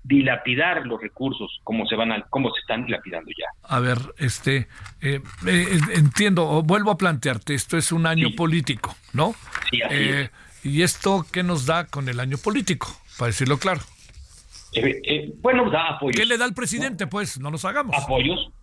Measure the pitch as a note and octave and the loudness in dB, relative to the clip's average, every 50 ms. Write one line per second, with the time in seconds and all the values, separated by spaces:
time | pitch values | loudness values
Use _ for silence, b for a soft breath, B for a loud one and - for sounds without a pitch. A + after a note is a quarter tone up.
0 | - B2+ C#3+ C#3 C3 C3 B2 - - B2+ B2 C#3 D#3+ F3+ F3 D#3+ B2+ B2 A#2 G#2+ | 0 4 4 6 6 4 2 0 -2 -2 0 2 2 0 0 -2 -4 -4 -6 -6
1 | A2 G#2 - - C3 C3+ B2+ - G#2 F2+ - - - - A2 A2 G2+ - A2+ G#2+ | -6 -10 -8 -4 -4 -4 -4 -4 -8 -10 -12 -12 -6 -4 -2 -2 0 0 0 0
2 | A2+ A2+ A2 G#2 - - - C3 C3 A2+ - - - - A#2 A#2 A#2+ A2+ G#2 - | 0 0 -2 -4 -4 -4 -2 0 0 0 -2 -4 -4 -4 -4 -4 -2 -4 -6 -6
3 | - F#2+ E2+ E2 D#2 - - - - - - - - - C3+ B2 B2 B2 B2 A#2 | -6 -8 -12 -10 -10 -12 -12 -12 -12 -12 -12 -16 -8 -4 -2 0 0 0 0 -2
4 | C3+ - - - D3+ A#2+ - - - - C#3 C#3 A2 B B B B B B - | -4 -6 -8 -4 -2 -2 -2 -2 -2 0 0 0 -2 B B B B B B -6
5 | - C#3 C#3+ C3+ - - - - F3+ F3+ F#3 F3 F3+ F#3+ F#3+ D#3+ D3+ A3 F3+ E3+ | -4 -2 -2 -4 -6 -10 -14 -6 -2 2 2 2 2 4 2 2 2 2 4 6
6 | D3 C#3 - - G#3 G#3 F#3+ F3 E3 D3+ D3+ D#3+ E3 D#3 F#3+ G#3 G3+ G#3+ G3+ - | 6 6 6 4 4 4 4 4 4 4 2 2 4 4 4 4 4 2 2 2
7 | F#3+ F3 D#3 A#2+ - C#3+ B2 A2 - - C#3+ B2 - - - E3 - - E3 E3 | 2 2 2 0 0 -2 -2 -2 -2 -2 -2 -2 -2 0 0 0 2 2 2 2
8 | D#3+ D#3+ E3 E3 D#3+ - A2 E3+ E3+ D#3+ E3 E3+ C#3 D3 C3 - - - - - | 2 2 2 2 2 2 0 0 0 2 2 2 2 0 -2 -2 -6 -8 -10 -14
9 | - - - B2+ D#3+ A3 A3+ - - - - - - - B2+ A#2 A2+ - C#3+ C#3+ | -12 -4 -2 0 0 0 0 -4 -10 -12 -10 -8 -4 -2 -2 -2 0 0 0 0
10 | C#3 C#3 C#3 C#3+ C3+ - - - - - - - - C#3 C#3+ D#3 F3+ E3+ - - | 2 2 0 0 -2 -4 -8 -14 -20 -20 -16 -8 -4 0 2 4 4 2 2 0
11 | - G3 G3 F#3+ D#3 - - F3+ F3+ F3 F3 D3 B2 D3 D#3+ E3+ E3 - D3+ C#3+ | 2 2 2 2 0 -2 -2 -2 0 0 0 0 0 0 0 0 -2 -4 -6 -6
12 | C3+ C3 A#2+ B2 B2+ C3 C#3 B2+ - C4 C4 C#4+ F#3+ - E3+ - - - - - | -4 -4 -4 -2 -2 -2 -4 -2 -2 0 0 0 0 0 -2 -2 -4 -8 -12 -14
13 | - - - - A#2+ A#2 G#2+ - C3+ B2+ D3 - - F#3+ F3+ C#3 - - - - | -20 -18 -6 -2 -2 -2 0 0 0 0 0 2 2 0 0 -2 -4 -10 -16 -20
14 | - - - - - - - - - - - - - - - A2+ A#2+ C#3 - - | -20 -20 -20 -20 -20 -20 -20 -20 -20 -20 -20 -20 -16 -6 -2 0 0 0 0 -2
15 | - - D3+ D3+ D3 - - - - B3 B3+ B3 A#3+ G3+ - D#3+ E3 D#3+ D3 - | -2 -2 -2 -2 -4 -8 -8 0 2 2 4 4 4 2 2 2 0 -2 -2 -2
16 | C#3+ C3+ - - A3 A3+ A#3+ A#3 B3 B3 F3+ B3+ B3 - G#3+ A#3 A#3 C4+ A3 D#3+ | -2 0 2 2 2 2 2 2 0 -2 -2 -4 -4 -4 -2 -2 -4 -4 -4 -4
17 | G3+ C#3 F#3+ G#3 G3+ - - C3 C3+ D3 D#3 D#3 - F#3 A3+ D4 C#4 G#3+ - - | -6 -4 -4 -4 -4 -4 -6 -8 -8 -6 -6 -4 -4 -2 -2 -2 -2 0 -2 -2
18 | C#3 - C3 B2+ B2 D3 F3+ F3+ - - - - | 0 0 0 2 2 0 -2 -2 -6 -8 -10 -14